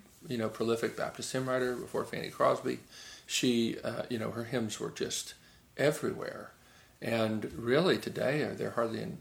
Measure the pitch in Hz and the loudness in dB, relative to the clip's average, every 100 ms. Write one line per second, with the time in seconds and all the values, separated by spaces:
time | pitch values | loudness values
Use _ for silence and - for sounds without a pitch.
0 | - - - 123 110 - 113 113 113 - | -20 -14 -6 -2 -2 0 0 2 0 -2
1 | - - - 131 131 127 127 123 - 120 | -4 -4 -4 -2 0 2 0 -2 -4 -4
2 | 117 - - - 131 131 127 123 - - | -2 -4 -4 2 4 4 0 -4 -6 -18
3 | - - - - 127 117 117 113 120 117 | -16 -16 -4 2 4 6 4 0 -4 -4
4 | - 117 110 110 113 127 110 - 110 - | -2 -2 -2 -4 -2 -2 -2 -2 -6 -2
5 | - - - - - - - - 143 151 | -2 -2 -6 -14 -20 -20 -10 2 2 2
6 | 113 - - - - - - - - - | -2 -2 -6 -8 -12 -18 -20 -20 -20 -8
7 | 120 117 110 110 - - 117 139 180 110 | 0 2 2 0 -2 -4 4 6 6 4
8 | - - 127 147 107 107 110 117 117 110 | 0 0 2 2 0 -2 -2 0 0 -2
9 | 113 - | -6 -8